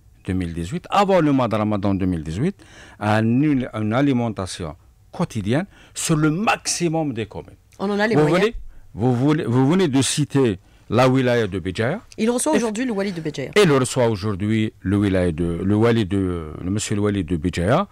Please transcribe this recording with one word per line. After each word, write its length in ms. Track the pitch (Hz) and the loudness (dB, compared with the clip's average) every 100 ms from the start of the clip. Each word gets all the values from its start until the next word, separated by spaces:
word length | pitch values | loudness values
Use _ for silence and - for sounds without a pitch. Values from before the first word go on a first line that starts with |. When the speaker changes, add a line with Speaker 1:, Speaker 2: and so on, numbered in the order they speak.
| - - - | -20 -12 -4
Speaker 1:
deux 60 | |
mille 220 | 92 85 | -4 -4
dix-huit, 320 | 82 85 175 - | -6 -6 -8 0
avant 320 | 196 196 185 | 2 4 4
le 120 | 151 | 4
mois 160 | 135 120 | 4 2
de 60 | |
Ramadan 380 | 110 107 104 101 | 0 0 0 0
deux 140 | 95 92 | 0 0
mille 160 | 85 | -2
dix-huit, 340 | 76 85 165 - - - - - | -4 -4 -4 -4 -14 -20 -20 -6
à 200 | 107 107 | 0 2
une, 500 | 113 120 151 135 120 | 2 2 2 0 -2
une 180 | 110 107 | -4 -2
alimentation 840 | 120 143 123 117 98 92 - 80 - - _ _ | 0 2 2 -2 -4 -6 -8 -10 -12 -20 _ _
quotidienne 540 | - 175 113 98 135 202 - - | -6 -6 -4 -2 -2 -4 -10 -16
sur 240 | - - 160 | -6 -2 0
le 140 | 156 | 0
maximum 840 | 160 233 247 - - 170 160 151 | 0 -2 -2 -4 -2 -2 -2 -2
des 140 | 113 104 | -4 -8
communes. 320 | 95 - - _ - | -10 -16 -20 _ -8
Speaker 2:
On 120 | 196 | -4
en 80 | 202 | -2
a 80 | 214 | 0
les 80 | |
Speaker 1:
Vous 80 | 143 | 2
Speaker 2:
moyens. 180 | 151 175 | 2 2
Speaker 1:
venez, 160 | 214 - - - - | 0 -2 -12 -18 -16
vous 200 | - 123 | -4 0
voulez, 300 | 123 143 156 | 2 2 0
vous 240 | - 123 135 | 0 2 4
venez 180 | 180 180 | 2 2
de 140 | 131 | 2
citer 580 | 123 - 143 139 127 92 _ - - | 0 -2 0 2 2 0 _ -20 -2
la 220 | 110 131 | 2 4
wilaya 360 | 131 123 120 107 | 4 2 0 0
de 120 | 95 | -4
Béjaïa. 420 | 87 87 113 202 - - | -6 -4 -4 -6 -10 -4
Speaker 2:
Il 140 | 220 | -2
reçoit 240 | 240 302 | 0 0
Speaker 1:
Et 20 | 302 | 0
Speaker 2:
aujourd'hui 300 | 226 214 262 | -2 -4 -4
le 60 | |
wali 200 | 196 202 | -4 -4
de 80 | 170 | -6
Béjaïa. 300 | 160 143 131 | -8 -8 -2
Speaker 1:
Et 100 | 208 | 4
il 80 | 190 | 6
reçoit 340 | 135 127 135 117 | 4 2 2 0
aujourd'hui 680 | 107 107 92 104 110 107 - | 0 -2 -2 0 0 0 -2
le 160 | 92 101 | 0 2
wilaya 340 | 104 92 90 | 2 2 0
de, 300 | 80 85 85 | 0 -2 -2
le 120 | 92 | 0
wali 320 | 104 113 117 92 | 4 4 2 0
de, 460 | 98 92 87 78 - | 0 -2 -4 -8 -8
le 120 | 87 | -6
monsieur 260 | 104 - 104 | -4 -4 -2
le 60 | |
wali 200 | 104 101 | 0 -2
de 140 | 82 85 | -2 -2
Béjaïa. 500 | 87 87 87 147 202 | -2 -2 0 0 -2